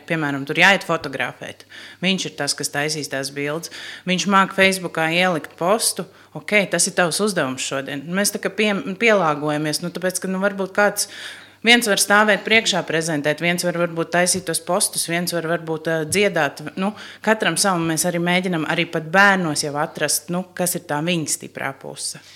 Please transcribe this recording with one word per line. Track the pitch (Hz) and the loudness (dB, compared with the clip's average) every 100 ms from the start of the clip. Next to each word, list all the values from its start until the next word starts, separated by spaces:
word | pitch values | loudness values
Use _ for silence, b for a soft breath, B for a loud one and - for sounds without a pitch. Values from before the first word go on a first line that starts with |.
| - | -4
piemēram, | 165 147 139 139 | -4 -2 -4 -4
tur | 156 | 4
jāiet | 185 190 - | 4 4 2
fotografēt. | 165 147 135 123 143 - - - B B B | -2 -2 -6 -6 -8 -14 -16 -20 B B B
Viņš | 180 190 156 | -2 0 -2
ir | - | -4
tas, | 143 | -4
kas | - 147 | -4 -4
taisīs | 143 151 156 135 | -2 -2 -4 -6
tās | 135 135 | -6 -6
bildes. | 143 143 156 165 B B B - | -6 -6 -6 -8 B B B -2
Viņš | 180 185 | -2 4
māk | 196 190 | 4 4
Facebookā | - 190 185 170 - 160 | 4 2 2 -4 -2 0
ielikt | 170 185 165 - - | 2 2 0 -4 -2
postu, | 170 226 - - 180 B B 156 | 0 2 0 -2 -8 B B -16
ok, | - 208 185 | -2 0 2
tas | 170 180 | 0 0
ir | 180 | 2
tavs | 180 - | 0 0
uzdevums | 214 175 135 131 | -2 0 -2 -2
šodien. | - 135 135 143 143 | -4 -6 -6 -8 -4
Mēs | 180 208 208 | -2 -2 -2
tā | |
kā | 190 | -4
pie-, | - 214 196 - 190 | 0 0 0 -4 0
pielāgojamies, | 233 208 165 147 151 151 156 151 | 4 4 4 0 0 -2 -2 -2
nu, | 175 | -6
tāpēc, | 175 185 180 | -4 -4 -2
ka, | 190 | -4
nu, | 185 | -2
varbūt | 202 196 190 190 | -2 -2 -2 2
kāds | 208 202 - B B B B B | 2 2 -6 B B B B B
viens | 220 240 226 | 4 6 6
var | 190 | 2
stāvēt | - 208 214 196 | 4 6 6 4
priekšā, | - 220 220 185 | 4 2 4 0
prezentēt, | 156 156 165 151 147 147 | 0 0 0 0 0 0
viens | 170 175 175 | 0 0 0
var | 170 | 0
varbūt | 170 165 160 | 0 -2 0
taisīt | 175 180 180 165 | 2 2 0 -2
tos | 160 | -4
postus, | - 180 - 160 - | -2 0 0 -2 -2
viens | 170 175 | -2 -2
var | 170 160 | -2 -2
varbūt, | 170 160 160 160 | -2 -2 -4 -2
ā, | 165 | -2
dziedāt. | 156 185 202 170 143 - 151 - | 0 2 2 2 0 -2 -10 -4
Nu, | 196 214 B B | -4 -4 B B
katram | - 220 214 165 | 0 2 2 0
savam | 202 180 165 | 2 0 0
mēs | 160 180 | 0 -2
arī | 175 | 0
mēģinam | 175 180 185 170 | 2 2 2 -2
arī | 156 165 165 | 0 0 -2
pat | 165 160 | -4 2
bērnos | 185 202 190 170 147 151 | 6 6 6 2 -2 -2
jau | 143 | -2
atrast, | 156 - 151 - - | -4 -2 -2 -2 -2
nu, | 175 190 | -6 -4
kas | - 180 175 | -4 -2 -2
ir | - | -4
tā | 147 | -2
viņa | 160 175 139 | 0 0 -2
stiprā | - 135 - 131 139 | -6 -8 -8 -8 -8
puse. | 143 143 - - - | -12 -10 -10 -10 -16